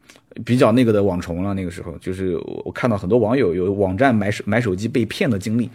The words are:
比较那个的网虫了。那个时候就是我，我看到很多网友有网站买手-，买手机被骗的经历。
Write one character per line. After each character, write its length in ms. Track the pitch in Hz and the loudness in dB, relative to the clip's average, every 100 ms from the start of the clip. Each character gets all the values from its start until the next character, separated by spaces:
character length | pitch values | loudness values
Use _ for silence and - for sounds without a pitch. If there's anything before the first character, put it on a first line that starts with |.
| _ - _ - | _ -20 _ -12
比 120 | 117 123 | 0 4
较 140 | 123 | 6
那 120 | 127 | 6
个 80 | 117 | 4
的 100 | 104 | 4
网 180 | 101 90 | 2 0
虫 220 | 90 85 | -4 -4
了。 120 | 98 | -4
那 100 | 95 | -4
个 60 | 90 | -6
时 120 | 82 | -8
候 140 | 87 82 | -12 -10
就 140 | - | -8
是 240 | 95 95 85 | -4 -4 -4
我， 260 | 50 50 - | -6 -10 -10
我 60 | |
看 160 | - 127 | -4 -2
到 80 | 101 | -2
很 120 | 90 | 2
多 100 | 120 | 2
网 180 | 107 135 | 2 2
友 160 | 101 | 2
有 200 | 90 92 | 0 0
网 240 | 98 98 95 | 0 0 2
站 180 | 135 | 2
买 160 | 110 98 | 2 0
手-， 140 | - - | -4 -2
买 140 | 110 | -2
手 140 | 120 | 0
机 120 | 92 113 | -2 -2
被 180 | 123 | -2
骗 240 | 110 - 180 | -2 -2 0
的 100 | 101 | 0
经 200 | 110 113 | -2 -2
历。 100 | 113 | -4